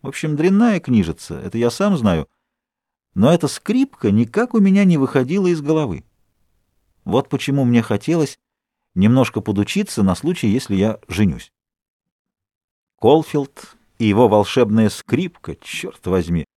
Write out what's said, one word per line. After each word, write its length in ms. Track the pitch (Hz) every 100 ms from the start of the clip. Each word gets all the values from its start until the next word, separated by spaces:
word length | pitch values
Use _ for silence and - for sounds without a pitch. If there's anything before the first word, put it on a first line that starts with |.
В 60 | 143
общем, 280 | - 160
дрянная 440 | 147 175 196 240 185
книжица, 600 | - 117 82 78 - 67
это 180 | 82 113
я 120 | 120
сам 280 | - 208 175
знаю, 300 | 107 82 71 _ _ _ _ _ _ _ _
но 180 | 90 120
эта 140 | 170 143
скрипка 640 | - - 240 269 - 104
никак 420 | 101 117 202 247
у 60 | 226
меня 240 | 196 196
не 140 | 190 160
выходила 500 | 131 139 127 190 180
из 140 | 165
головы. 440 | 143 156 139 78 _ _ _ _ _ _ _ _ _ _
Вот 220 | - 113 -
почему 360 | 139 - 139
мне 160 | 123 120
хотелось 580 | 107 104 - 165 151 - _ _ _ _ _
немножко 480 | 90 104 127 120 113
подучиться 600 | 104 101 101 196 202 -
на 120 | 95
случай, 320 | 87 151 185 110
если 280 | 113 -
я 240 | 98 104 - -
женюсь. 440 | 92 101 64 - _ _ _ _ _ _ _ _ _ _ _ _ _ _ _
Колфилд 760 | 110 156 147 147 135 - - _ _ _
и 80 |
его 220 | 107 101 120
волшебная 640 | 107 98 135 113 110 107
скрипка, 680 | - - 139 180 _ -
черт 500 | - - - - -
возьми. 400 | 87 92 85 85 -